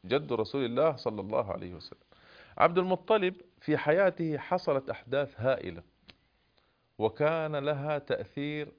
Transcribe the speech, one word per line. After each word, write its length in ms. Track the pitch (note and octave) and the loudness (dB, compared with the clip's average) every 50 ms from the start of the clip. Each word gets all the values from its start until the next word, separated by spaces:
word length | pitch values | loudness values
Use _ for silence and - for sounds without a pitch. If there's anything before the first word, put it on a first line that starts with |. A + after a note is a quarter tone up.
| - | -2
جد 280 | F#2 A#2+ C#3+ D3+ C#3+ A#2+ | 0 -2 -2 0 -2 -2
رسول 320 | A2 A2 G#2+ - C#3 C3+ | -2 -2 -2 -2 -2 -2
الله 300 | A#2 A#2 B2+ D3 D#3+ C#3+ | -2 0 2 2 2 2
صلى 260 | A#2 - B2 A2 G#2 | 0 -4 -4 -4 -4
الله 300 | F#2+ G2 C3 C3+ A#2+ G2 | -6 -2 -2 -2 0 -2
عليه 220 | F2+ - G2 F2+ F2 | -4 -8 -8 -10 -12
وسلم. 260 | D#2+ - - - _ _ _ _ _ _ - - - - - - - | -14 -16 -18 -20 _ _ _ _ _ _ -20 -20 -20 -20 -20 2 4
عبد 200 | - E3 E3+ F#3 | 4 6 6 4
المطلب 580 | F3+ F#3 F#3 F3+ - - A3 A3 F#3+ F3+ F#3 - - - _ _ | 2 2 0 -2 2 2 2 4 4 0 -2 -4 -18 -20 _ _
في 180 | - - D3+ C3+ | 0 0 0 2
حياته 600 | - D3 D3+ F3+ G3+ F#3 F3 - E3+ D#3+ D3+ C3+ | 4 4 4 6 6 4 2 2 -4 -4 -2 -4
حصلت 520 | - - F3+ F#3 - - C#3+ C3+ C3+ C3+ | -2 -2 -2 0 2 0 0 0 0 -4
أحداث 520 | A2+ - - A#2 B2+ C#3+ C#3+ - - - | -8 -8 -6 -4 -2 -2 -2 -4 -6 -2
هائلة 420 | A2 C3 C3 - - F#2 E2+ E2+ E2+ _ _ _ _ - - _ _ _ _ _ _ _ _ _ _ _ _ _ _ _ _ - | 0 0 0 0 -2 -8 -10 -10 -16 _ _ _ _ -20 -20 _ _ _ _ _ _ _ _ _ _ _ _ _ _ _ _ 0
وكان 580 | G#2+ A2 - - D3 D3+ D#3+ E3 D#3 D#3 D3+ | 0 0 2 2 2 2 2 0 -2 -2 -4
لها 420 | C#3+ C#3 C#3+ D3+ C#3 C#3+ D3+ D3+ D3 | -2 0 0 -2 -2 -2 -2 -4 -4
تأثير 720 | C#3 - C3 - A#2 - _ - C#3+ D3 D3+ D3+ D3 - - | -2 -2 -4 -4 -4 -8 _ -6 -6 -6 -6 -6 -8 -10 -12